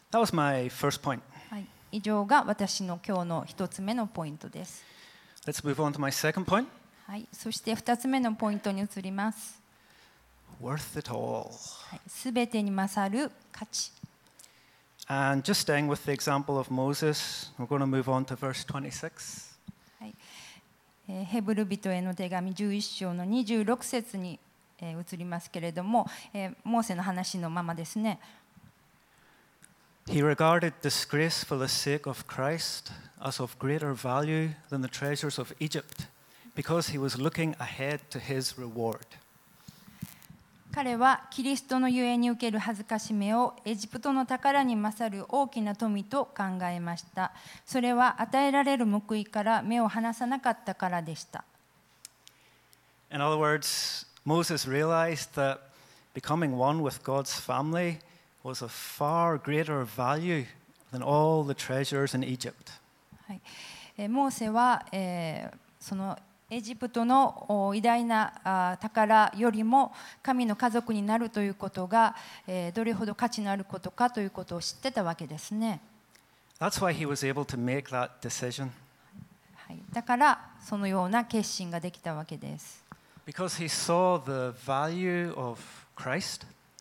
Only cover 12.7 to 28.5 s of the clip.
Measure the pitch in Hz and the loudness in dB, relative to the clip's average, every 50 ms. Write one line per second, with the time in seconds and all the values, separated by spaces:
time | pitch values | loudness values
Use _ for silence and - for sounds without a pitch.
12.7 | 196 196 190 196 - 214 196 196 202 247 302 269 - - - _ - - 214 - | 0 0 0 0 0 0 0 0 0 0 -2 -4 -6 -12 -20 _ -16 -16 -12 -8
13.7 | - - - - - - - - _ _ _ _ _ - - - _ _ _ _ | -6 -6 -6 -6 -8 -14 -20 -20 _ _ _ _ _ -20 -20 -20 _ _ _ _
14.7 | _ _ _ _ _ - - - 139 135 139 139 139 139 131 - 202 - - - | _ _ _ _ _ -18 -6 -2 0 2 4 4 4 2 2 2 0 2 2 2
15.7 | 151 143 151 147 143 - - - 139 135 - 151 143 139 139 - 143 135 127 - | 4 4 4 2 0 0 0 -2 -2 0 0 0 0 0 0 0 0 0 0 0
16.7 | 131 131 131 135 143 - 160 156 151 147 - - - - - - - - 127 - | 0 0 2 0 0 2 2 0 0 0 -4 -6 -8 -10 -12 -12 -10 -8 -4 0
17.7 | 147 139 139 135 131 131 127 135 131 127 135 - 135 - - 135 127 - - - | 0 2 2 2 2 2 2 2 2 2 0 -2 -4 -4 -4 -4 -4 -4 -6 -6
18.7 | - 139 135 143 135 - - - - - - - - - - - - _ _ - | -6 -6 -6 -8 -8 -8 -8 -10 -10 -12 -14 -14 -14 -14 -16 -18 -20 _ _ -20
19.7 | - _ _ _ _ _ 113 110 - - - - - - - - - - - _ | -20 _ _ _ _ _ -16 -16 -16 -18 -20 -20 -20 -20 -20 -20 -20 -20 -20 _
20.7 | _ _ _ _ _ _ _ - 190 185 196 175 196 233 208 196 220 202 214 190 | _ _ _ _ _ _ _ -10 -8 -8 -4 -2 -2 0 0 2 2 2 2 0
21.7 | 196 202 - 190 185 180 180 185 175 170 190 180 185 180 180 190 185 170 208 208 | -2 -2 -2 0 0 0 0 -2 -2 -2 -4 -2 -2 -2 -2 -2 -2 -2 0 0
22.7 | 196 208 202 - - - 190 180 175 175 180 185 214 254 247 202 233 220 214 196 | 0 0 -2 -4 -6 -4 -4 -4 -2 -2 -2 0 2 2 2 2 2 2 2 2
23.7 | 247 247 - - - 240 226 - - 196 185 180 165 - _ _ _ _ _ _ | 0 0 -2 -4 -4 -4 -4 -4 -8 -8 -8 -8 -10 -12 _ _ _ _ _ _
24.7 | _ - 175 165 160 165 175 - - 175 175 180 170 175 - - - 175 165 170 | _ -12 -10 -8 -8 -8 -8 -10 -10 -8 -6 -6 -6 -6 -8 -8 -8 -6 -6 -4
25.7 | 165 175 180 196 233 233 - - - - - - - 202 196 185 175 - - 208 | -4 -4 -2 2 2 2 2 0 -4 -12 -14 -12 -8 -6 -6 -6 -8 -8 -4 0
26.7 | 233 233 226 - 185 170 180 196 185 180 185 - - 185 170 160 160 180 175 170 | 0 0 0 0 -2 -2 -2 -2 -2 -2 -4 -4 -4 -4 -4 -4 -4 -4 -4 -4
27.7 | 170 170 165 - - 214 214 220 202 - - - - - _ _ | -4 -6 -8 -6 -4 -2 0 0 -2 -2 -8 -16 -20 -20 _ _